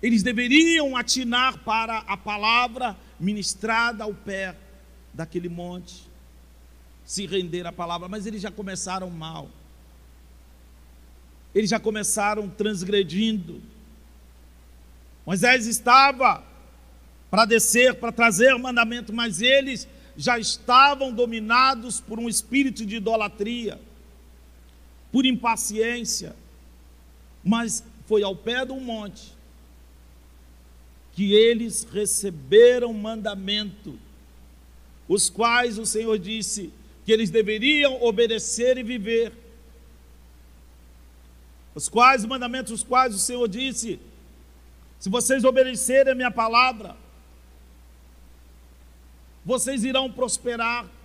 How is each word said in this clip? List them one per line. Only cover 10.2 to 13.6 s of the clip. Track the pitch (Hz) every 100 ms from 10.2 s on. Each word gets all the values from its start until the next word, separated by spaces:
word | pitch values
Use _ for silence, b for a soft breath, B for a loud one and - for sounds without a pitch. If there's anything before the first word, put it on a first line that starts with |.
| - - - - - - - - - - - - -
Eles | 196 214
já | 220
começaram | 220 214 208 - 202 214 208
transgredindo. | - 208 202 180 202 180 175 220 220 165 -